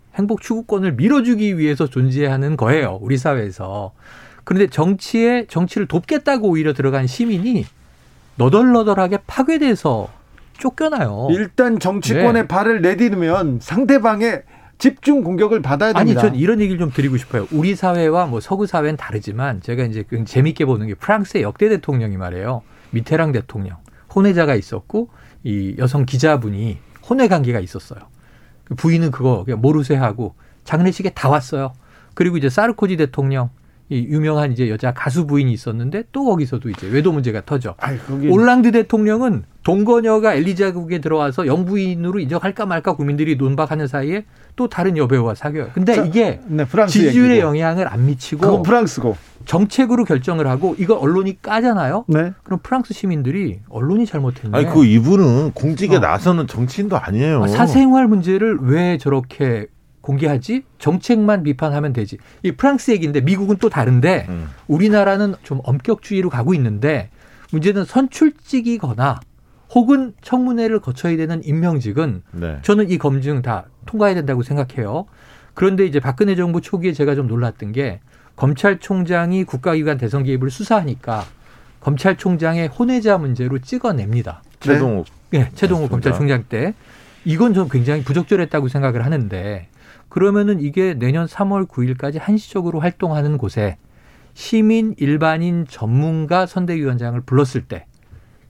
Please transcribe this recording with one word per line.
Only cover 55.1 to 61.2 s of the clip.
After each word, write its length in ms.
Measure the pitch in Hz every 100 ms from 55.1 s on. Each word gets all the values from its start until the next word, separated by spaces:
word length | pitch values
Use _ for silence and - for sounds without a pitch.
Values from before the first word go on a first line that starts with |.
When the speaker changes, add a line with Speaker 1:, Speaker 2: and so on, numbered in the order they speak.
| 196 156 120 151
Speaker 3:
공직에 440 | - 143 147 190 185
Speaker 1:
어. 40 |
Speaker 3:
나서는 480 | 82 92 175 170 135
정치인도 480 | 113 123 196 202 170
아니에요. 460 | - 104 147 147
Speaker 1:
아, 20 | 202
사생활 600 | 220 240 262 262 262 247
문제를 500 | 208 170 190 220 160
왜 360 | 131 156 180 165
저렇게 680 | 143 135 127 - 135 113 107 _ _ _
공개하지? 600 | - 139 151 135 131 254 - -
정책만 640 | - 180 - 226